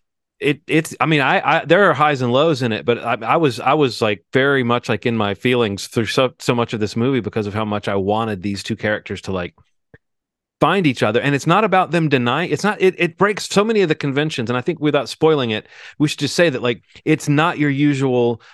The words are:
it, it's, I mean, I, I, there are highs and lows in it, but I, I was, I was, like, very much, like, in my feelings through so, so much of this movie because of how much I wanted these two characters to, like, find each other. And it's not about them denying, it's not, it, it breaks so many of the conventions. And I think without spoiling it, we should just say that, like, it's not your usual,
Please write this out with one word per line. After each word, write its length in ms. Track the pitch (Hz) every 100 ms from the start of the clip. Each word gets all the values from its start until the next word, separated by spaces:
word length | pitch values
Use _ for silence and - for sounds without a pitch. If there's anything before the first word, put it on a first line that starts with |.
| _ _ _ _
it, 220 | 131 143 -
it's, 280 | 151 156 -
I 60 | 139
mean, 160 | 151
I, 380 | 135 180 - 156
I, 40 |
there 240 | 139 175 196
are 60 |
highs 260 | 135 151 139
and 100 | 127
lows 300 | 123 165 135
in 100 | 123
it, 140 | 104
but 140 | 73 117
I, 160 | 113 117 113
I 100 | 151
was, 220 | 156 110
I 140 | 127
was, 300 | 151 135 107
like, 200 | 110 104 _
very 280 | 131 139 135
much, 240 | 120 120 -
like, 200 | 107 123
in 100 | 117
my 160 | 101
feelings 540 | 98 123 123 110 101 -
through 180 | - 104
so, 280 | - 127 -
so 140 | -
much 200 | 120 117
of 60 | 113
this 140 | 104
movie 260 | 117 123 135
because 260 | 101 113 104
of 80 |
how 100 | 101
much 240 | 107 104 -
I 60 |
wanted 480 | 101 95 107 113 101
these 200 | 101 98
two 140 | - 110
characters 460 | 107 104 - 98
to, 100 | -
like, 220 | 92 87 - _ _ _ - _ _ _ _ _ -
find 260 | 147 190 160
each 160 | 117
other. 200 | 110 110
And 120 | 127
it's 120 | 143 156
not 180 | 180
about 260 | 220 185 147
them 200 | 170 156
denying, 400 | 131 120 135 175
it's 140 | -
not, 140 | 202 196
it, 120 | 190 -
it 180 | 170 -
breaks 320 | 196 202 -
so 160 | 190
many 160 | 214 220
of 80 | 175
the 60 |
conventions. 560 | 151 147 131 156 151 113
And 80 | 123
I 20 |
think 180 | 151 160
without 300 | 151 143 117
spoiling 420 | - 156 151 120
it, 160 | 107 - - - -
we 80 | 151
should 100 | -
just 160 | 143
say 160 | - 170
that, 120 | 123
like, 200 | 123 120 _ - -
it's 240 | 156 -
not 280 | 147 165 135
your 120 | 147
usual, 720 | 139 147 135 135 123 120 117 -